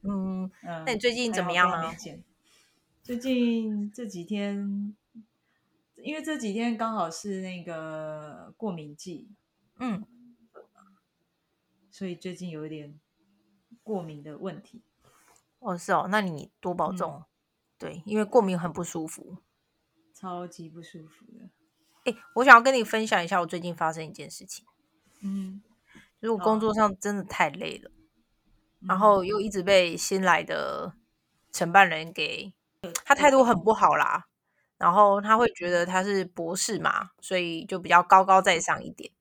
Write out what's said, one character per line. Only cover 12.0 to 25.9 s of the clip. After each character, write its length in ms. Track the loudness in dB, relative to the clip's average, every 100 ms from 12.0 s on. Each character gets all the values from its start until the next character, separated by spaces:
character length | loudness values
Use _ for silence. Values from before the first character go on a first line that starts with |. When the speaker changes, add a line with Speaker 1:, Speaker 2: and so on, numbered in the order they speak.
Speaker 2:
以 120 | -12 -10
最 180 | -12
近 160 | -12 -12
有 160 | -10 -10
一 20 |
点 300 | -12 -16 -20 _ _ _ _ _ _ _ -20
过 180 | -8 -8
敏 180 | -8 -14
的 160 | -16 -12
问 240 | -12 -12
题。 220 | -18 -20 _ _ _ _ _ _ _ _
Speaker 1:
哦， 180 | -8 -8
是 140 | 0
哦， 160 | 0 2
那 100 | -2
你 300 | -2 -6 -12 _
多 140 | -8
保 180 | -4 -4
重。 200 | -2 -8
Speaker 2:
嗯。 120 | -8 -20 _ _ _ _ _
Speaker 1:
对， 240 | -14 -14
因 140 | -6 -4
为 60 |
过 180 | 4 4
敏 160 | 4 0
很 140 | -4
不 100 | -6
舒 240 | -8 -8 -10
服。 320 | -12 -18 -20 _ _ _ _ _ _ _
Speaker 2:
超 320 | _ -12 -10
级 240 | -12 -14 -18
不 140 | -18
舒 240 | -20 -20 -20
服 180 | _ _ -20
的。 100 | -20 _ _ _ _ _ -6
Speaker 1:
欸， 100 | -6 -8
我 100 | 2
想 80 | 10
要 80 | 10
跟 140 | 10
你 80 | 2
分 240 | 0 -2 0
享 180 | -2
一 40 | 0
下 120 | -2
我 60 | -2
最 140 | -6
近 120 | -8
发 200 | -4 -4
生 120 | -4
一 60 | -12
件 180 | -14 -18
事 160 | -18
情。 220 | -18 -20 _ _ _ _ _ _
Speaker 2:
嗯。 400 | -8 -8 -8 -12 _ _ _